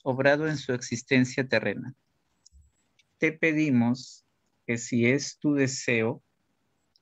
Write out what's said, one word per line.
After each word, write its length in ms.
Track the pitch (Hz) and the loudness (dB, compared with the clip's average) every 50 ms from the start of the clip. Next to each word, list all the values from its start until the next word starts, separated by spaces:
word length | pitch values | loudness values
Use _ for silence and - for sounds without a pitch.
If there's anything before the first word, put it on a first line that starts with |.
| - | -4
obrado 420 | 139 123 131 131 143 143 147 156 | -4 -2 2 2 4 4 2 2
en 120 | 156 156 135 | -2 -4 -4
su 140 | - - 123 | -4 -4 -4
existencia 760 | 123 - - 120 113 - - 139 127 127 127 - - 131 - | -4 -4 -6 -8 -8 -2 2 2 2 2 2 0 -4 -2 0
terrena. 460 | 120 110 - 107 95 85 - 131 - _ _ _ _ _ _ _ _ _ _ _ _ - _ _ _ _ _ _ _ _ _ _ _ _ | 0 0 0 -2 -4 -6 -8 -12 -14 _ _ _ _ _ _ _ _ _ _ _ _ -20 _ _ _ _ _ _ _ _ _ _ _ _
Te 140 | 160 160 156 | -2 -2 0
pedimos 920 | - 170 160 156 151 156 147 127 120 117 120 123 123 - - - - _ _ _ _ _ _ _ _ _ | 0 0 0 2 2 2 2 4 4 4 2 0 -2 -6 -12 -20 -20 _ _ _ _ _ _ _ _ _
que, 140 | - 117 117 | -6 -6 -6
si 280 | 120 - 123 117 117 | -6 -4 -2 2 2
es 320 | 120 131 143 143 - - _ | 2 2 2 -2 -6 -8 _
tu 160 | - 151 147 | -2 -2 0
deseo, 680 | 139 135 131 131 - - 131 120 113 110 113 139 - - _ _ _ _ _ _ _ _ _ _ _ _ _ _ _ | 0 0 0 -2 -4 -4 -2 0 0 0 -2 -4 -6 -10 _ _ _ _ _ _ _ _ _ _ _ _ _ _ _